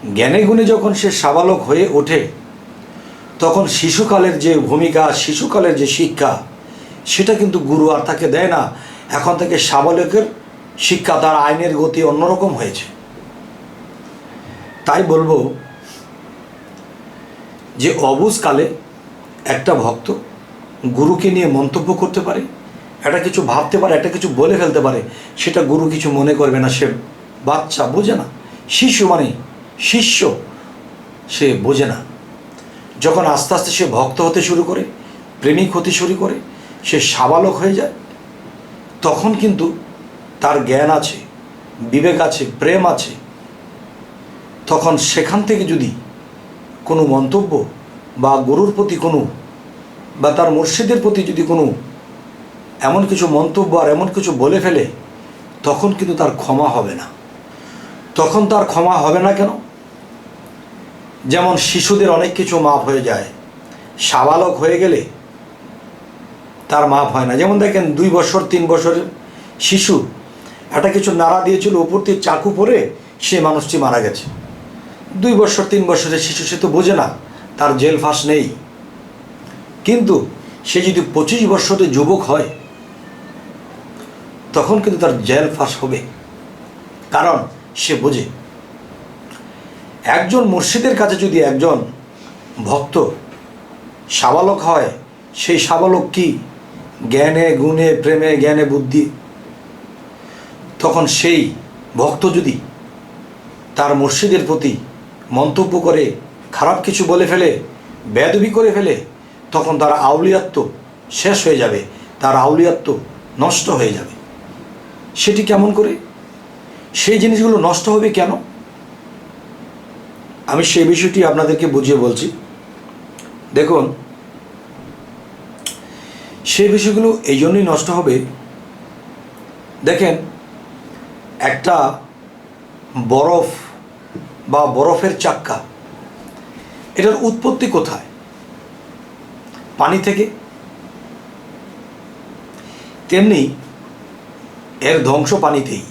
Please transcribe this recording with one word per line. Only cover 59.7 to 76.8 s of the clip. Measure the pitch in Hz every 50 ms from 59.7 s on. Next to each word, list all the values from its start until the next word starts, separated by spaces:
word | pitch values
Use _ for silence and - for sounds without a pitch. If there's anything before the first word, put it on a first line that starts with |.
| - - - - - - - - - - - - - - - - - - - - - - - - - - - - - - - 131 135
যেমন | 175 180 185 180 - - -
শিশুদের | - 180 - - 202 196 196 185
অনেক | 170 165 175 175 -
কিছু | - 180 - 170 165
মাফ | 151 147 147 139 -
হয়ে | 135 139 135 120 120
যায়, | 107 101 98 - - - - - - - - - - - - - - - - -
সাবালক | - - 127 143 156 170 185 175 - - 147
হয়ে | 160 175 175
গেলে | 185 175 160 - - - - - - - - - - - - - - - - - - - - - - - - - - - - - - - - - - -
তার | 151 147 147 143
মাফ | 139 139 143 139 -
হয় | 135 127 127
না। | 123 135
যেমন | 170 196 202 202
দেখেন, | 208 202 196 196 175 156 147 143
দুই | 175 190
বছর, | 170 175 160 - - 190 180 - -
তিন | 175 170
বছরের | 160 165 160 160 165 165 170 170 190 - - - - - - - - - -
শিশু | - - 185 190 - - 190 - 131 131 - - - - - - - - - - - - -
একটা | 147 - 196 190
কিছু | 202 196 202 175 165
নাড়া | 165 165 170 185 180
দিয়েছিল, | 180 190 190 190 208 190
উপর | 170 165 160 175 202 202
দিয়ে | - 190 - -
চাকু | 170 160 156 160 202 196
পড়ে | 180 202 226 254 202 - - - - - - - -
সে | - - 185 175
মানুষটি | 156 156 156 151 143 - - 160
মারা | 135 131 120 120
গেছে। | 110 101 95 - - - - - - - - - - - - - - - - - - - - 190 185
দুই | 247 233
বছর, | 196 214 190 - - 190 - 202
তিন | 202 185 175
বছরের | 175 165 - 156 160 156 -
শিশু, | - 156 - 160
সে | - 180
তো | - - 170
বোঝে | 143 170